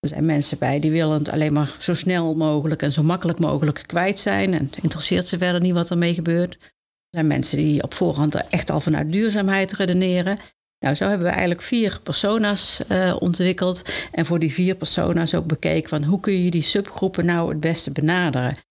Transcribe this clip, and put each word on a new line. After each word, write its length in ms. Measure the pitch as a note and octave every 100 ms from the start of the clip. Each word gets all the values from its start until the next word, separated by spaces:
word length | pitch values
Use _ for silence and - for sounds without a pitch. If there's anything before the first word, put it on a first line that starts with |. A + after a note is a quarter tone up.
Er 80 | D3
zijn 180 | C#3 D#3
mensen 320 | D3+ D3 -
bij 220 | C3 C#3
die 100 | D3+
willen 280 | D#3+ D#3 D3+
het 100 | D3
alleen 240 | D3+ D3+
maar 240 | D3 C#3+ -
zo 160 | -
snel 400 | F3 - F3+ E3
mogelijk 480 | D#3 D#3 D3+ D3+ D3+
en 100 | D3
zo 100 | D3
makkelijk 360 | D#3 F3+ F3 E3+
mogelijk 460 | E3 C#3+ D3 D3 -
kwijt 320 | E3 F#3 G3
zijn. 360 | - G3 F#3+
En 100 | F3+
het 140 | C3+ -
interesseert 460 | E3 D#3+ - F#3 F3+
ze 100 | F3
verder 220 | F3+ F3
niet 140 | F3+
wat 160 | F3 E3+
ermee 240 | E3+ E3+
gebeurt. 400 | F3 E3 E3+ F3 - - _ _ _ _
Er 60 | E3+
zijn 80 | D#3
mensen 320 | C#3 C3+ C#3+
die 240 | D3+ D3
op 120 | C#3+
voorhand 400 | - F#3 C#3+ D3+
er 120 | - -
echt 200 | - -
al 100 | D3+
vanuit 320 | D3 D3+ D#3
duurzaamheid 600 | F3 A3+ G#3 G3 G3 F#3+
redeneren. 680 | F#3+ F#3+ F3+ F#3 F3+ F3+ G3+ - _ _ _
Nou, 160 | -
zo 100 | C#3+
hebben 220 | F#3 G3+ F3
we 60 |
eigenlijk 300 | - F#3 F3
vier 380 | - A#3+ G#3+ -
persona's, 800 | - - G3+ A3 G#3 G3+ - - -
eh, 280 | F#3 F#3 -
ontwikkeld. 680 | F3+ E3+ F3+ F#3 F3+ F3+ - - -
En 140 | - D#3+
voor 120 | E3+
die 140 | D#3+
vier 220 | C3+ F3+
persona's 600 | F#3 D#3 - D#3+ E3+ E3
ook 120 | F3 E3
bekeken 420 | D#3+ D#3+ D#3+ D#3+
van, 140 | D#3
hoe 180 | D3 F#3+
kun 240 | G3+ G3
je 60 | F3+
die 120 | E3+
subgroepen 640 | D3+ G#3 G3+ - F#3+ F#3 E3+
nou 220 | F3 E3+
het 120 | D3+
beste 320 | D#3 E3 -
benaderen? 640 | C#3+ D3+ F3+ F3 C3 B2+ C#3 -